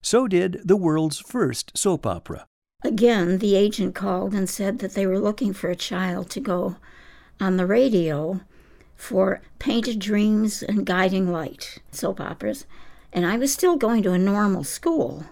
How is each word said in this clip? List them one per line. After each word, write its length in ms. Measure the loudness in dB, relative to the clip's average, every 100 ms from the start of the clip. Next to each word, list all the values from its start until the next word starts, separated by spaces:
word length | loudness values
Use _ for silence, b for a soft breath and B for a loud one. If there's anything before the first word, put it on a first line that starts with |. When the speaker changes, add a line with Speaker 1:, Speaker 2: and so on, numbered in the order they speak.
Speaker 1:
So 260 | 2 2 4
did 340 | 2 2 -2 2
the 100 | 4
world's 440 | 4 2 0 -4
first 580 | -8 -2 0 -2 -8 -2
soap 300 | 0 0 -2
opera. 400 | -6 -8 -14 -14 _ _ _
Speaker 2:
Again, 540 | -4 4 4 4 2 2
the 180 | 4 4
agent 380 | 4 2 -4
called 400 | -2 -4 -2 -2
and 160 | -2 -4
said 300 | -2 -4 -4
that 160 | -6 -2
they 100 | 0
were 140 | 2
looking 340 | 0 0 -4
for 160 | -2 -4
a 60 | -4
child 560 | -6 -4 -4 -4 -6
to 80 | -8
go 380 | -4 -2 -2 -6 b b b b b -4
on 180 | 0 2
the 100 | 2
radio 760 | 4 4 2 2 -2 -4 -6 -10 b b b b -20
for 460 | -4 0 0 -2 b -6
Painted 400 | -2 0 -2 -4
Dreams 640 | 0 2 4 4 2 -2
and 240 | -2 -2 0
Guiding 440 | 2 2 2 0
Light 460 | -2 -6 -10 -16 -18 -16
soap 280 | -6 -4 -4
operas. 460 | -8 -6 -6 -6 -12 b b b b
And 140 | -2 0
I 100 | 0
was 160 | 0
still 240 | 2 2 2
going 240 | 2 2
to 100 | 2
a 40 | 2
normal 460 | 2 2 2 0
school. 640 | -4 -4 -2 0 -2 -6 -14